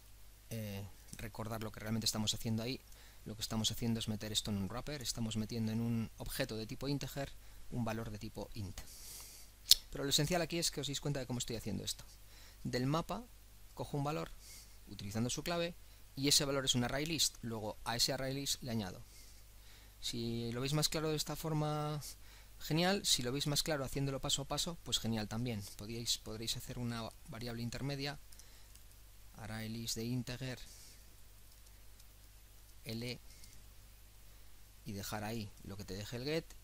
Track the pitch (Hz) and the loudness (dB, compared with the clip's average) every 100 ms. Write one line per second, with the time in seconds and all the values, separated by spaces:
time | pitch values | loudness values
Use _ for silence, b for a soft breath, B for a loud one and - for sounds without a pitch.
0 | B - - - - 113 107 98 95 - | B -14 -14 -16 -6 -4 -2 -2 -4 -8
1 | - - 120 - 107 113 110 - 107 113 | -12 -8 -8 -4 -2 -2 -2 -4 0 2
2 | 110 110 107 - 120 110 113 135 - B | 4 4 2 2 2 2 2 -2 -6 B
3 | B B - 107 - 110 107 104 117 113 | B B -8 -4 0 2 4 4 4 4
4 | 113 107 107 104 - 101 95 110 131 147 | 2 0 0 0 2 2 2 0 -2 -2
5 | 120 - 110 107 107 117 110 110 117 117 | -2 0 2 2 2 2 2 4 4 2
6 | 113 - - - 135 110 110 127 135 143 | 0 -2 -4 0 0 0 -4 -2 0 0
7 | 131 - 139 - B B - 127 113 110 | 0 -2 -4 -4 B B -4 0 2 2
8 | 117 107 110 - 104 - 95 - - B | -2 -4 -6 -6 -6 -4 -4 -4 -8 B
9 | B B B B B - - - - - | B B B B B -12 6 6 6 0
10 | 139 139 147 180 165 170 165 - 135 139 | 4 6 6 6 4 4 2 2 0 2
11 | 151 143 123 123 - 113 113 95 101 - | 2 2 0 0 0 0 0 0 -2 -4
12 | - - - B B B 135 123 127 156 | -8 -14 -14 B B B -2 2 4 4
13 | 170 190 247 - - - - - 131 147 | 2 -2 -4 -12 -16 -14 -12 -6 -2 2
14 | 143 160 165 - B B B B - 101 | 2 2 -2 -6 B B B B -10 -6
15 | 101 104 120 135 151 170 170 175 B B | -2 2 2 2 2 2 2 -2 B B
16 | - - 139 143 143 139 131 123 123 131 | -10 4 8 8 8 4 6 4 4 2
17 | 156 160 - - 120 113 104 - - 117 | 2 4 4 4 -2 0 -2 -2 -2 4
18 | - 135 135 139 139 - 135 113 95 87 | 4 4 0 0 0 0 2 2 0 -4
19 | 110 B B B - - B B B B | -10 B B B -16 -16 B B B B
20 | - 120 117 117 117 120 135 151 151 165 | -2 0 2 2 2 2 4 6 6 4
21 | 156 151 - 151 160 156 151 151 151 151 | 4 2 2 0 2 4 4 2 2 0
22 | - - B B B B - 151 175 202 | -4 -8 B B B B 2 6 6 6
23 | - - 123 139 147 143 - 151 131 139 | 6 6 6 2 4 4 4 2 2 2
24 | 139 135 143 - 139 147 180 165 - 117 | 2 2 4 2 4 2 0 -2 0 2
25 | 117 113 107 110 123 110 101 - 104 117 | 4 2 2 0 2 0 -4 -8 -6 -2
26 | 117 - - 110 113 127 - 123 120 117 | 0 0 0 -4 -2 -2 -2 -2 0 0
27 | 113 - - 120 120 117 120 - 135 139 | -2 -6 -10 -6 -4 -2 -2 0 0 0
28 | 143 143 - B B B B B - - | -2 -4 -8 B B B B B -16 -16
29 | - - - - 107 110 110 113 117 - | -16 -16 -14 -10 -6 -2 -2 -2 0 0
30 | 117 123 117 123 131 123 - B B B | 2 0 0 -2 -4 -4 -8 B B B
31 | B B - - - - - - - - | B B -16 -16 -16 -16 -16 -16 -16 -16
32 | - - - - - - - - - 113 | -16 -16 -18 -18 -18 -18 -16 -12 -6 -4
33 | 123 120 - B B B - - - - | -2 -6 -8 B B B -14 -16 -16 -16
34 | - - - - - - - - - 101 | -16 -16 -16 -14 -14 -14 -14 -10 -6 -4
35 | 98 107 104 117 101 - - 98 98 95 | -2 -2 0 -2 -2 -6 -8 -6 -4 -4
36 | 104 120 131 160 - - | -4 -2 2 0 0 -6